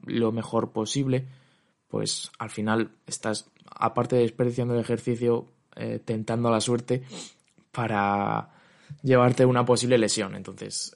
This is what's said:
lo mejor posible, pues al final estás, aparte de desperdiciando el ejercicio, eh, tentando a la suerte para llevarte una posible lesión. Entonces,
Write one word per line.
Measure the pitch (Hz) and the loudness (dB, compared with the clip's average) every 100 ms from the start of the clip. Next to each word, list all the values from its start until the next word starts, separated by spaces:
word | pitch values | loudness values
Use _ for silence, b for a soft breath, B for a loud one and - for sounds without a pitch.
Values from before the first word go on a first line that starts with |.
lo | - 117 113 | -6 0 0
mejor | 113 110 117 110 | 0 -2 -2 -2
posible, | 107 107 139 135 127 131 B B B B B _ | -2 -4 -2 0 -2 -4 B B B B B _
pues | 110 104 - - - | -4 -4 -6 -8 -12
al | 110 | -10
final | - 107 110 110 - - | -4 0 0 0 -6 -14
estás, | - 113 104 - _ | -8 -4 -6 -8 _
aparte | - - 113 - 120 127 | -16 -2 0 0 2 2
de | |
desperdiciando | 117 - 123 123 120 | 2 0 -2 0 0
el | 120 | 0
ejercicio, | 113 113 - 113 120 117 - _ _ - | 0 -2 -2 -2 0 0 -2 _ _ -10
eh, | 113 113 | -8 -6
tentando | - 110 110 117 117 | -4 -4 -2 0 2
a | |
la | 113 | 2
suerte | 113 120 - 127 - B B B _ _ _ | 2 0 0 -4 -4 B B B _ _ _
para | - 113 104 101 101 101 110 - B B B B B | -6 -2 0 2 2 0 -2 -6 B B B B B
llevarte | 135 127 123 123 127 | 4 6 6 6 4
una | 123 | 4
posible | 120 120 123 123 | 4 2 4 4
lesión. | 107 110 98 | 4 0 -4
Entonces, | 98 95 95 101 - - | -8 -14 -14 -10 -10 -10